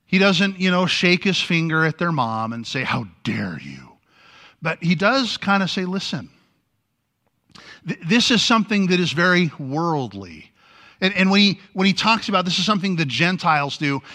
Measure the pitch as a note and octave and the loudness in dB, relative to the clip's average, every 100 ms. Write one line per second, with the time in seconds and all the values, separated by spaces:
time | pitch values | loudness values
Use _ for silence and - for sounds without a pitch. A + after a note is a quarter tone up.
0 | - F#3+ G3 F3+ G3 F#3 F#3 F3+ F3+ - | -2 2 4 2 0 0 0 2 0 2
1 | F3+ F3+ G3 F3 - E3 D#3+ D#3+ D#3+ - | 2 2 0 -2 0 0 0 0 0 0
2 | F3 D3+ A2+ A2+ A2+ A#2 A2 C3+ B2+ B2 | -2 -2 -2 -2 -4 -6 -8 -6 -4 -4
3 | G2 - - G#3+ F#2+ D2+ C#2 C2+ B1+ _ | -6 -10 -6 -4 -6 -10 -14 -18 -20 _
4 | _ _ _ - - - D#3+ E3 E3+ F3 | _ _ _ -20 -20 -8 -8 -2 0 2
5 | G3+ C4+ A3+ - G3 G3 F3+ F#3+ F#3 F#3+ | 2 2 -2 -4 0 0 0 -4 -4 -6
6 | - C#3+ - _ _ _ _ _ _ _ | -6 -8 -10 _ _ _ _ _ _ _
7 | _ _ _ _ _ - - - - - | _ _ _ _ _ -20 -20 -14 -10 -8
8 | D#3+ A#3 - A3+ - A3+ - G3+ F#3 F3+ | 0 2 2 2 2 2 2 0 2 2
9 | E3+ D3 F3+ F3+ E3 - C3 D3 E3+ D3 | 0 2 4 4 2 -2 -6 -2 -2 -2
10 | A#2 G2 F2+ D#2+ - _ _ - - - | -4 -8 -14 -18 -20 _ _ -20 -20 -4
11 | F#3+ F#3+ F#3+ G3 G3+ - - F3+ F#3+ - | -2 2 4 6 4 2 -8 0 0 2
12 | G#3+ A3+ - F#3+ F3+ E3+ F3+ G3+ G3 E3 | 2 0 0 0 0 -2 0 0 0 -2
13 | C#3 A#2 F3 F#3 E3+ D3 C#3+ - C#3+ C#3 | -2 0 0 0 0 0 0 -2 -2 -2
14 | - | -6